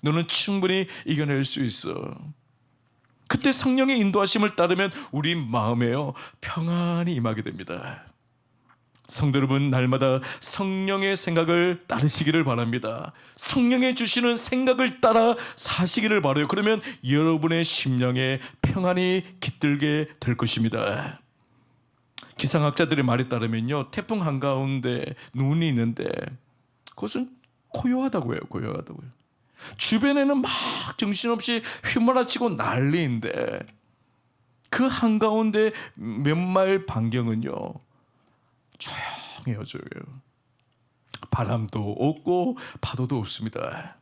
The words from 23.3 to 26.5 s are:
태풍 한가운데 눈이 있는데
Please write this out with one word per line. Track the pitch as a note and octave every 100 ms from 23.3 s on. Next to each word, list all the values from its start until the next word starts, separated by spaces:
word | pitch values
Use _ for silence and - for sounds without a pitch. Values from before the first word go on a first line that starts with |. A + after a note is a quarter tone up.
| A#2+ A2+ A2+ A#2 D3 C3+
태풍 | - - A3 D#3+
한가운데 | C#3 C#3 C3+ C3+ C3+ B2 A#2+ - - -
눈이 | B2+ C3+ D#3+ E3
있는데 | B2 A#2 A#2 G1+ G1+ - C3 _